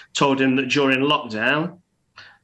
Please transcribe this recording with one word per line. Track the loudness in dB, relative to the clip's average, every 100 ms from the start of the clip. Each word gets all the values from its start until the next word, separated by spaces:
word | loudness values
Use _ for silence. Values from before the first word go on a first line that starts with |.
| -12
told | 0 0 2
him | 2 0
that | 0
during | 0 2 2
lockdown, | 0 -2 -4 -4 0 0 -2 -10 _ _ _ -20 -20 -20